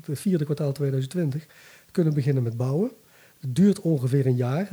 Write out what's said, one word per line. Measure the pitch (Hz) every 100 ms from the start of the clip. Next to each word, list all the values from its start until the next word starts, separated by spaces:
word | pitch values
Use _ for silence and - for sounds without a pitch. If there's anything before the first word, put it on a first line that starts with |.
| 156
het | 143
vierde | 202 180
kwartaal | 151 147 147
tweeduizend | 139 143 135 131
twintig, | 180 156 139 - - - - _
kunnen | - 160
beginnen | 147 135 135
met | 117 117
bouwen. | 127 147 240 - _ _ - _
Het | 135 123
duurt | 202 190
ongeveer | 165 151 123 139 131
een | 123
jaar, | 123 143 196